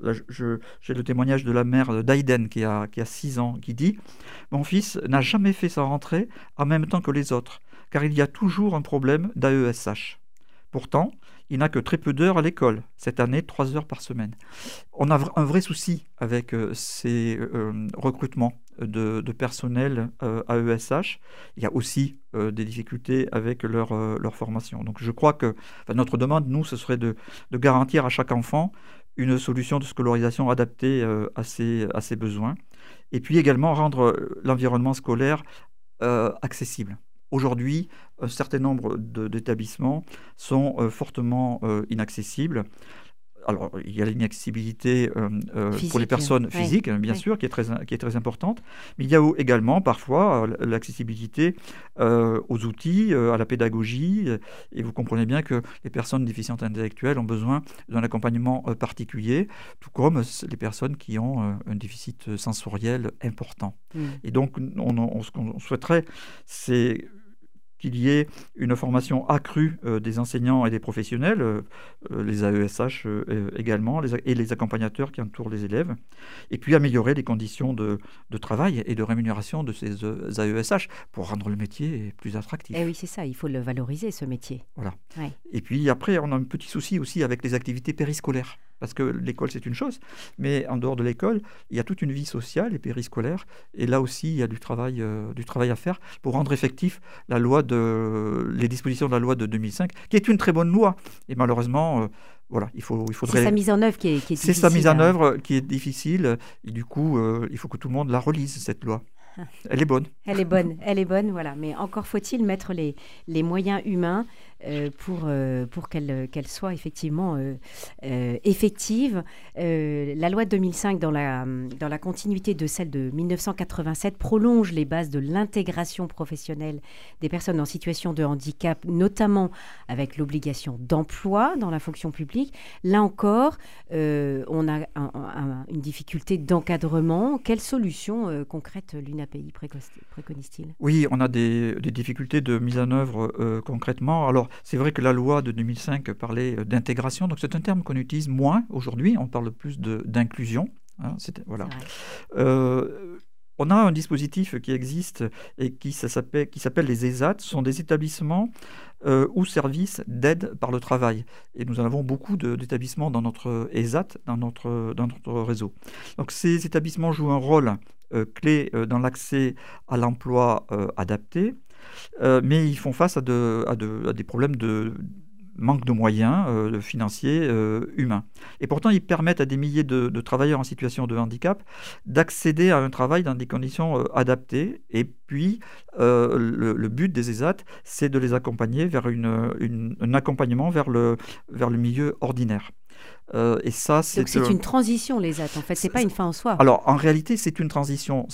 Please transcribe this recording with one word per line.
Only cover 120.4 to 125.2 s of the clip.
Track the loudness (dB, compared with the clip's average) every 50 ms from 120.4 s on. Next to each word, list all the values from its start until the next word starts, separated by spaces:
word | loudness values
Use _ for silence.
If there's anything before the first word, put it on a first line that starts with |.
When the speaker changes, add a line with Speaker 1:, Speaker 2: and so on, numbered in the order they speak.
| 2
Speaker 2:
de | 2
deux | 2 2
mille | 2 2 0
cinq, | 0 0 0 0 2
dans | 2 2
la, | 2 2 0 0 -2 -2 -2 -4 -4 -4 -6 -8 -8 -6
dans | -4 -4
la | -4 -4
continuité | -4 -6 -6 -4 -2 -2 -2 0 0 -2 -2
de | 0 -2
celle | -2 -2 -4 -4 -4
de | -2 -4 -2 -2
mille | -2 -2 0
neuf | 0 0 -2
cent | -2 -4 -4
quatre-vingt-sept, | -4 -6 -6 -4 -4 -2 -2 -2 -2 -2 -4 -2 -4
prolonge | 0 2 4 6 6 8 8 6 6 4
les | 2 0 0
bases | 0 0 -2 -2 -2
de | -2
l'intégration | -2